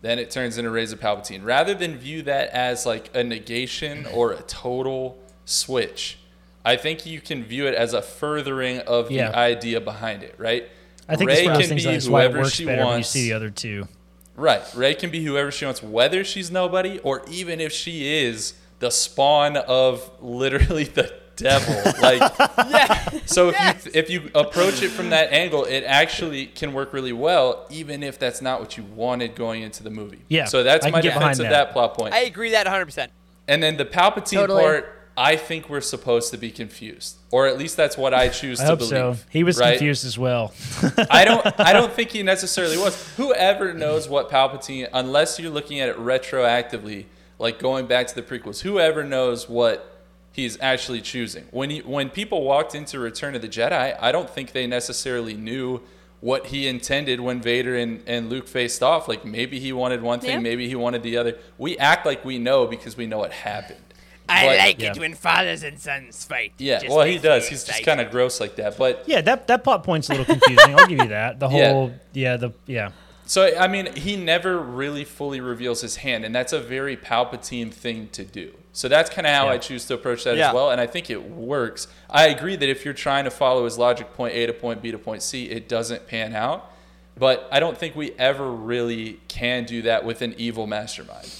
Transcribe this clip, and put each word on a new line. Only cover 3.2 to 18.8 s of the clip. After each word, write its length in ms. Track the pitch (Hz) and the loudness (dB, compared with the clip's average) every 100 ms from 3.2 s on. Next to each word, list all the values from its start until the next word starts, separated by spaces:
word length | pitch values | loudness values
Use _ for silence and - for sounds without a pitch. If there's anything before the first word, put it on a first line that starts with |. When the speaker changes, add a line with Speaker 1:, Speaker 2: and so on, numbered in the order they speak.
Speaker 1:
negation 840 | 120 113 104 117 127 - 151 147 135 | -4 -6 -6 -6 -6 -6 -8 -10 -6
or 200 | 117 117 | 0 0
a 100 | 92 | 0
total 760 | - - 123 123 131 131 131 127 - _ - | -10 -10 -8 -4 -4 -4 -8 -12 -20 _ -6
switch, 720 | - - 131 101 - - - _ _ _ _ | -4 -2 -2 -2 -6 -12 -12 _ _ _ _
I 120 | 113 123 | 2 2
think 300 | 156 160 160 | 0 -6 -10
you 140 | 156 | -14
can 220 | - 143 | -10 -10
view 240 | 110 123 139 | -8 -4 -2
it 80 | |
as 200 | - 117 | 0 0
a 80 | 117 | -2
furthering 760 | - - 151 151 139 131 127 127 | -6 -8 -6 -4 -4 -4 -4 -6
of 280 | - 120 117 | -2 0 0
the 60 | 135 | -2
Speaker 2:
Yeah. 140 | 117 | 0
Speaker 1:
idea 460 | 113 120 117 117 113 | 2 2 2 -2 -4
behind 420 | 104 104 113 101 | -6 -8 -8 -8
it, 120 | - - | -14 -10
right? 320 | 113 120 - - - - - | -4 -4 -6 -20 -20 -20 -4
Speaker 2:
I 80 | 160 | 0
think 120 | 190 | 4
Speaker 1:
Rey 60 | 147 | 4
Speaker 2:
it's 60 | |
one 80 | 180 | 4
of 60 | - | 4
those 100 | 175 | 2
Speaker 1:
can 80 | 147 | 2
Speaker 2:
things 100 | - | 0
Speaker 1:
be 60 | |
Speaker 2:
that's 160 | - 131 | -2 2
why 120 | 139 | 4
it 20 | |
Speaker 1:
whoever 140 | 127 - | 4 4
Speaker 2:
works 120 | 135 | 0
Speaker 1:
she 100 | 139 160 | -2 -2
Speaker 2:
better 120 | 123 | 0
when 40 | 127 | 0
you 40 | |
Speaker 1:
wants. 160 | 120 113 | 0 -2
Speaker 2:
see 120 | 135 120 | -2 -2
the 40 | |
other 160 | 110 110 | -4 -6
two. 380 | 101 117 101 98 - _ _ _ - | -8 -10 -8 -10 -16 _ _ _ -2
Speaker 1:
Right. 260 | 151 107 - | 2 2 0
Rey 200 | 123 131 | 0 0
can 160 | 151 180 | 0 -4
be 140 | 160 | -6
whoever 260 | 156 139 143 | -2 -2 -2
she 140 | 135 | -4
wants, 180 | 139 123 | -6 -6
whether 420 | 107 110 131 185 | -4 2 2 2
she's 260 | 190 196 175 | -4 -8 -6
nobody 480 | 180 180 185 185 196 | -2 0 0 -2 -4
or 240 | 139 135 - | -4 -4 -6
even 300 | 175 175 160 | -10 -8 -6
if 120 | 156 | -6
she 420 | - - 165 139 151 | -6 -8 -6 -2 0
is 300 | 127 110 - - _ _ | -2 -2 -10 -12 _ _